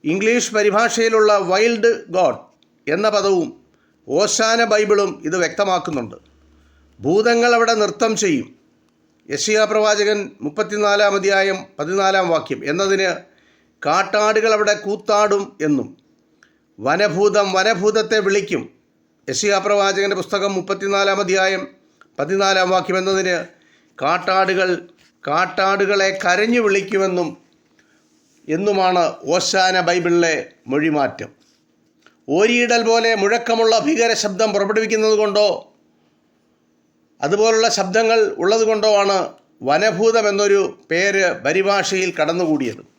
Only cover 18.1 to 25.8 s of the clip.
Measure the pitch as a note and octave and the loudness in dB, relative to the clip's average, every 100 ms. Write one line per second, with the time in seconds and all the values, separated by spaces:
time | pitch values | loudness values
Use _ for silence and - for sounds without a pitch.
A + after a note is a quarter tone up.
18.1 | A3 G3 G3+ F3+ D3+ - _ _ _ _ | 0 0 -2 -2 -6 -8 _ _ _ _
19.1 | _ - C3 G#3 G3 G3+ G3+ G3 G3 G3 | _ -10 -4 0 0 0 0 0 0 -2
20.1 | F#3+ F3+ G3+ G3+ F#3+ F#3 F#3+ G3 G3 G3 | -2 -4 -4 -2 -4 -6 -6 -2 0 0
21.1 | G3 F#3 F#3+ F#3+ F#3+ - _ _ _ _ | 0 0 0 0 -2 -8 _ _ _ _
22.1 | - D3 G3 G3 F#3+ F#3 F#3 - F#3 F#3 | -10 -4 -2 0 2 2 0 0 -2 0
23.1 | F#3+ F#3 F3 - _ _ _ _ - C#3 | -2 -2 -4 -6 _ _ _ _ -6 -2
24.1 | E3+ E3 F#3+ F#3 F#3+ F#3 E3 - _ _ | -2 0 0 2 0 0 -2 -6 _ _
25.1 | _ - D3+ F3+ - F#3+ G3 | _ -4 -2 -2 0 0 0